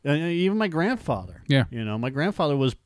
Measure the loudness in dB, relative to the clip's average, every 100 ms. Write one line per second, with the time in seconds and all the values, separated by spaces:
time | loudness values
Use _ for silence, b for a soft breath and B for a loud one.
0 | -2 0 0 0 2 2 0 0 0 -2
1 | -4 -4 -6 -8 2 2 2 -2 -4 -4
2 | -4 -2 -2 0 0 2 0 -2